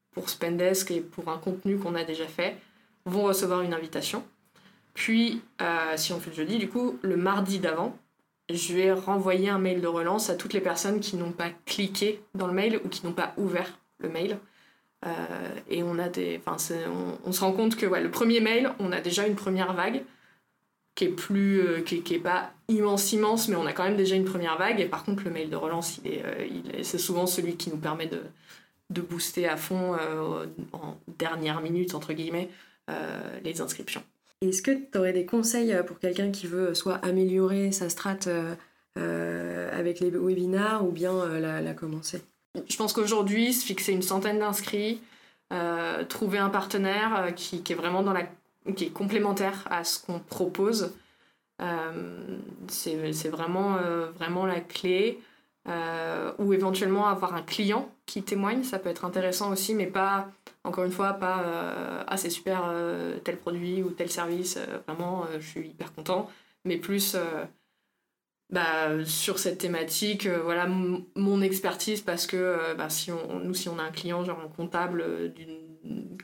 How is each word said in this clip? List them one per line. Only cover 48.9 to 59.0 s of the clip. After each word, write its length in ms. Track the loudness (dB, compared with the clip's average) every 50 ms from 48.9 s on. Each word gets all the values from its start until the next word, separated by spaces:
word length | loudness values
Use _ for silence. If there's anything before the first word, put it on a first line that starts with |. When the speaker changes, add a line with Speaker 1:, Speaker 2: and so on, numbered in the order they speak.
Speaker 1:
complémentaire 760 | -2 -2 -2 2 2 2 4 2 2 2 2 0 0 -2 -4 -4
à 140 | -4 -2 -2
ce 200 | -2 -4 -4 -4
qu'on 140 | -6 -6 -6
propose. 760 | -6 -6 -2 -2 -2 0 2 2 2 2 4 2 0 -2 -6 -10 -20 _ _ _ _ _ _ _ _ _ _ -6
Euh, 800 | -4 -4 -2 -2 -4 -4 -6 -8 -8 -8 -10 -10 -10 -8 -8 -10 -10 -12 -14 -14 -10 -8
c'est, 440 | -6 -4 -4 -2 -2 -2 -2 -2
c'est 160 | -2 -2 -2 -4
vraiment, 480 | -2 -2 -2 0 0 2 2 2 2
euh, 340 | 2 0 0 0 -2 -2 -4
vraiment 360 | -6 -6 -4 -2 0 0 0
la 140 | 0 0 -2
clé. 600 | -4 -6 -8 -2 0 2 4 4 4 2 0 -4 -10 -20 -20 _ _ _ _ _ -8 -6
Euh, 640 | -4 -4 -4 -4 -4 -4 -4 -2 -2 -2 -4 -4 -2 0
ou 160 | 4 4 4
éventuellement 540 | 6 4 4 2 2 2 2 4 4 4 4
avoir 260 | 4 2 0 -2 -2
un 80 | -4
client 500 | -6 -4 -2 0 2 2 2 2 0 -4 -10 _ -14
qui 160 | -8 -8 -6
témoigne, 400 | -4 -2 -2 0 0 2 0 0
ça 160 | -2 -2 -4 -4
peut 100 | -4 -4
être 160 | -4 -4